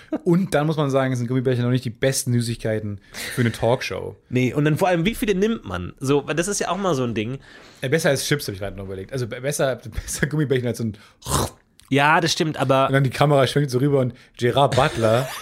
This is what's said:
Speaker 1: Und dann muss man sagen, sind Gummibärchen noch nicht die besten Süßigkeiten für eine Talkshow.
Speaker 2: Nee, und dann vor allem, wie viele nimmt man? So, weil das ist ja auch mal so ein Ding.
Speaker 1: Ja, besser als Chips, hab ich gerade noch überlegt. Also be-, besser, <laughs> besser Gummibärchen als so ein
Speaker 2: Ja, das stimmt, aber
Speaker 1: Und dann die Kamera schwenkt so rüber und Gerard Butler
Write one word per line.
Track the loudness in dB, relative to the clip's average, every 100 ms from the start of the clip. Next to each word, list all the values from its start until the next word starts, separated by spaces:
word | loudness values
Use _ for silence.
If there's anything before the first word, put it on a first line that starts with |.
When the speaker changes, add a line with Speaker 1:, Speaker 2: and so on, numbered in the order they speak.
| -8 -4
Speaker 1:
Und | 2 2 2
dann | 0 0
muss | 0
man | 0
sagen, | 0 0
sind | -2 -2
Gummibärchen | 0 0 0
noch | 2
nicht | 0
die | -2
besten | -2 0 0 0
Süßigkeiten | 0 0 -2 -2 -2 -4 -8 -12
für | -14 -8 0
eine | 0
Talkshow. | 2 0 0 -2 -8 -10 -12 -4
Speaker 2:
Nee, | 0 0
und | 2
dann | 2 2
vor | 2
allem, | 2
wie | 0
viele | -2 -2 0
nimmt | 0 -2
man? | -6 -6 -6 -6
So, | 0 0 0
weil |
das | -4 -2
ist | -2
ja | -4
auch | -2
mal | -2 0
so |
ein | -2
Ding. | -2 -4 -6 -12 -20 -20 -10
Speaker 1:
Ja, | -2
besser | 0 2
als | 0 0
Chips, | -2 -4
hab |
ich | -8
gerade | -8 -10
noch | -10
überlegt. | -10 -8
Also | -6 -6
be-, | -6
besser, | -6 -2 -2 -4
<laughs> | -8 -12 -10
besser | -6 -4
Gummibärchen | -2 0 0 -2
als | -4
so |
ein | -4 -6 -14 _ -6 -4 -4 -8 _ _ -2
Speaker 2:
Ja, | 2 4 4
das | 2
stimmt, | 0 -2 0
aber | 2 2 4
Speaker 1:
Und |
dann | 2
die | 2
Kamera | 2 4 4 4
schwenkt | 2 0
so | 0
rüber | 2 2
und | 0 -4 -16 -4
Gerard | 0 2 2
Butler | 4 2 2 2 2 0 -8